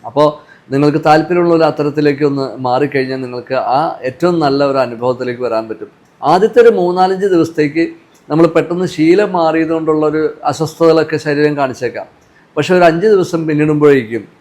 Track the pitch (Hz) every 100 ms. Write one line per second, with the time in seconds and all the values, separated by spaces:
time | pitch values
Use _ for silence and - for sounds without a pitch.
0 | 117 131 151 151 - - _ 135 147 147
1 | 156 156 165 175 175 165 156 147 147 143
2 | 147 135 147 139 135 110 127 127 143 135
3 | 131 131 127 123 117 131 107 131 160 -
4 | 127 123 175 170 143 139 143 135 123 113
5 | 123 127 123 123 123 113 110 107 104 _
6 | _ _ 135 180 220 240 233 202 175 180
7 | 185 190 196 175 165 165 151 156 165 -
8 | _ _ - 151 165 165 156 175 180 -
9 | 160 185 208 180 165 160 160 165 160 156
10 | 151 156 151 - 143 139 156 - 165 160
11 | 156 151 156 143 151 143 135 113 120 110
12 | 95 _ _ _ _ 151 147 180 175 165
13 | 202 196 170 165 160 151 151 151 147 139
14 | 110 113 95 _